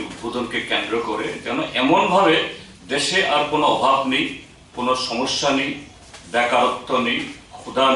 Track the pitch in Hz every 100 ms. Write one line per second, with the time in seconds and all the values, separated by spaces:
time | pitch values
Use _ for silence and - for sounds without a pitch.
0 | 95 - 117 120 117 131 120 104 101 117
1 | - 107 - - - 127 - 123 135 190
2 | 185 180 156 160 - - - - - 143
3 | 143 185 196 147 147 151 139 143 135 135
4 | 131 139 147 135 - - - 123 123 123
5 | - 117 135 - 143 135 143 - - -
6 | - - - 117 123 123 127 - - 127
7 | 120 - - - - - - 127 135